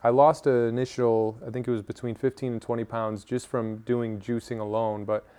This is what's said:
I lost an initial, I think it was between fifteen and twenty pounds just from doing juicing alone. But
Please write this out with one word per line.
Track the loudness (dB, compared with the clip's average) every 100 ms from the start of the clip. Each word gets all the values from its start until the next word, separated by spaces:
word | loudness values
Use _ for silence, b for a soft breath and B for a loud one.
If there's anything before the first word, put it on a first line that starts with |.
I | 2
lost | 6 6 6 2
an | 2 2
initial, | 0 -2 0 2 2 0 -4 -8
I |
think | -6 -2
it |
was | -2
between | -4 -8 -8
fifteen | -2 -2 -2 -4
and | -4
twenty | -4 -6
pounds | -4 -4 -4 -4
just | -4 -6 -2
from | -4 -4 -4
doing | -2 -2 -2 -6
juicing | -4 -4 -4 -6
alone. | -2 -2 -2 -2
But | -2 -4 -4